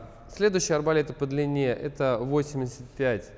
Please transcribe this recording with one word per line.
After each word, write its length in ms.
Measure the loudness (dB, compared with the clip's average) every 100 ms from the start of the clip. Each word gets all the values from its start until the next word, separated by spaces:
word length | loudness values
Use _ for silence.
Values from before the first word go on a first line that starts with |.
| -14 -20 -16
следующие 440 | 0 2 2 2 2
арбалеты 380 | 4 2 2
по 120 | -2 -2
длине — 440 | 0 0 2 2
это 460 | 0 -4 -2 0 0
восемьдесят 640 | 2 0 0 -4 -6 -8 -14
пять, 400 | -2 0 0 -4